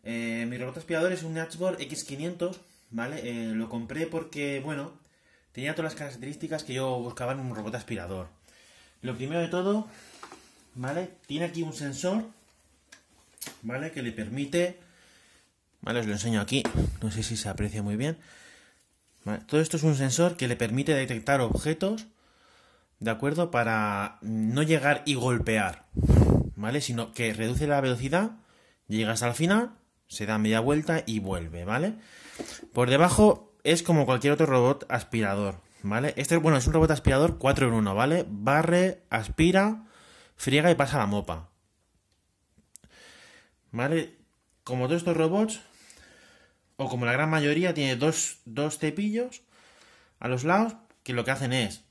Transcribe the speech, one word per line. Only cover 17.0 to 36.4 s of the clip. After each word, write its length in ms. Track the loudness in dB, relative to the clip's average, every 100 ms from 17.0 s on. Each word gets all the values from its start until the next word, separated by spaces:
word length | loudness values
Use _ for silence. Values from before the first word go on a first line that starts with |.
no 120 | -6
sé 100 | -4
si 140 | -6 -6
se 120 | -6
aprecia 360 | -4 -4 -4
muy 100 | -4
bien. 240 | -2 -4 -6 -14 -20 -20 -20 _ _ _ _ _ _
¿Vale? 220 | -8 -8 -2
Todo 140 | 0
esto 160 | 0 2
es 80 |
un 100 | 2
sensor 420 | 2 0 2 0 2
que 120 | -2
le 80 | -2
permite 380 | -2 0 0
detectar 460 | 0 0 -4 0 2
objetos, 680 | 2 0 0 -2 -2 -4 -8 _ _ _ _ _ _ _ _ _
¿de 140 | -4
acuerdo? 400 | -2 -2 0 0
Para 680 | 0 2 0 0 -2 -6 -8
no 440 | -6 -2 0 0
llegar 380 | 2 2 2 0 0
y 80 |
golpear, 680 | 0 2 0 2 0 0 -4 -10 0 6 8 8 6 2 -4
¿vale? 240 | -4 -2
Sino 320 | -2 -4 -6
que 200 | -4 -4
reduce 360 | -2 -2 0 2
la 120 | 2
velocidad, 520 | 2 0 0 0 0 -4 _ _ _ _ -4
llega 240 | 0 0
hasta 160 | 0 0
el 60 |
final, 400 | 0 2 2 2 -8 _ _ _
se 180 | -8 -2
da 120 | 0
media 200 | 2 2
vuelta 460 | 4 2 2 -2 -2
y 140 | -4
vuelve, 440 | -2 -4 -6 -8
¿vale? 300 | -4 -2 -2 -4 -16 -20 -20 -14 -14 -14 -8
Por 180 | -2 2
debajo 640 | 6 6 8 8 6 -2 _
es 220 | 2 2
como 220 | 4 4 4
cualquier 260 | 4 4
otro 140 | 4 6
robot 380 | 6 6 2 -2
aspirador, 720 | -4 -2 -2 0 0 -2 -4 _ _
¿vale? 320 | -4 -2 -2 -2
Este, 200 | 0
bueno, 200 | 2